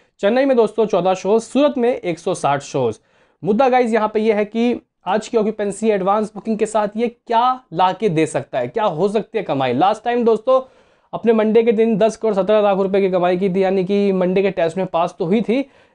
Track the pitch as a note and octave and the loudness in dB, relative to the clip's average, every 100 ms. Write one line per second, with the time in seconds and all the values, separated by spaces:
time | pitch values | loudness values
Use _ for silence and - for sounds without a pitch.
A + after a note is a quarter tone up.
0 | _ _ G3+ B3 C#4 B3 G#3+ G#3+ A3 F#3+ | _ _ -2 0 2 2 2 0 0 0
1 | F3+ F#3 F#3 A3+ A3+ B3+ D4 C#4+ A#3 - | 0 0 0 0 0 0 0 2 -2 -2
2 | F3+ D#3+ - E3+ C#3+ C#3 - D3 D#3+ C#3+ | -4 -6 -4 -2 -2 -2 -4 -2 -2 -4
3 | _ _ _ _ D#3 G#3+ C4+ B3 B3 A3 | _ _ _ _ -2 2 2 2 2 0
4 | G#3+ G#3+ A3 G#3 G#3 A3+ A#3+ A#3 - _ | 0 0 0 0 -2 -2 -2 -2 -8 _
5 | - G#3+ - A#3 G#3 G#3+ G#3 G3 A3 G#3 | -4 -4 -2 -2 -2 -2 -6 -2 0 0
6 | F#3 G#3 G#3 G3+ A3+ G#3 G#3+ A3 G#3 G#3+ | 0 0 -2 -8 -6 -4 -2 -2 -2 -4
7 | A#3+ - - A3+ B3 B3+ - E3 F#3 F#3 | -6 -6 -4 0 0 -2 -4 0 0 0
8 | G#3+ D#3+ D#3 D3 B2+ C#3 B2 A3 G#3+ D#3 | -2 0 0 -2 -6 -6 -4 -2 -2 0
9 | G3+ G#3+ - A3 F3+ C#3 C3+ B2 F#3 G#3+ | -2 -2 -4 -6 -4 -2 0 2 0 0
10 | A#3+ B3 A#3 A3 A#3+ C4 B3+ _ _ _ | -2 0 2 0 2 0 -2 _ _ _
11 | _ F3 A3 A3+ G#3+ A3 A#3 A3 A3+ G#3+ | _ -4 0 2 4 2 2 2 2 2
12 | A3 G#3+ A3 G3 F#3+ G#3+ G#3 G3 F#3+ G3+ | 0 0 -2 0 2 2 2 2 0 0
13 | G3 F#3 F3 F#3 G3 F#3 F#3+ F#3+ F#3 G3+ | 0 0 0 0 0 0 0 0 0 0
14 | G3+ F#3+ F3+ F#3 G3 F#3 E3 F3+ F#3 E3 | 0 0 0 0 0 0 -2 -2 -4 -2
15 | F3 - E3 G#3+ G3+ B3 C4+ _ _ | -2 -4 -2 0 0 -2 -4 _ _